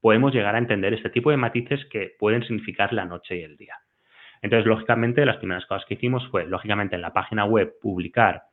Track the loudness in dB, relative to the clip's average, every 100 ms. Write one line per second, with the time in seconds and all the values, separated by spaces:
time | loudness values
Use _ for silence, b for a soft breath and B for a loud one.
0 | 6 6 4 2 0 0 0 0 0 -2
1 | -2 0 2 2 0 -2 -4 -6 -6 -8
2 | -8 _ 0 0 -2 -6 -8 -2 -2 -2
3 | -6 -12 -10 -12 -12 -20 -20 -20 _ b
4 | b b b b 0 2 4 2 2 0
5 | 2 2 2 0 -4 -8 -6 -8 -8 -4
6 | -2 -2 -4 -6 -4 -8 -4 -2 -2 -4
7 | -4 -4 -2 -2 2 4 2 -2 -6 -4
8 | -4 4 4 2 _